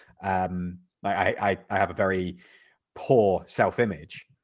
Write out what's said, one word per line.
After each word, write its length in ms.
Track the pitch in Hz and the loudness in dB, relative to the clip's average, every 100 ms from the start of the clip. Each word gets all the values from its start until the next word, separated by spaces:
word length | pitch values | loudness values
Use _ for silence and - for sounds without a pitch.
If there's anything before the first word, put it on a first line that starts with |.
| - _ | -20 _
Um, 560 | 98 92 90 90 90 90 _ _ | -2 -2 0 -4 -6 -8 _ _
like, 140 | 98 98 | -4 0
I, 340 | 95 - 101 | 0 0 0
I, 80 | 95 - | -2 -2
I 80 | 98 | 0
have 120 | 98 | 0
a 40 | |
very 420 | - 95 92 92 90 - - _ _ _ | 0 0 0 -4 -8 -18 -20 _ _ _
poor 480 | - - 131 101 87 - | -12 2 4 4 2 -2
self-image. 800 | - 101 - 117 80 82 - - _ | 0 0 2 -2 -2 -12 -20 -20 _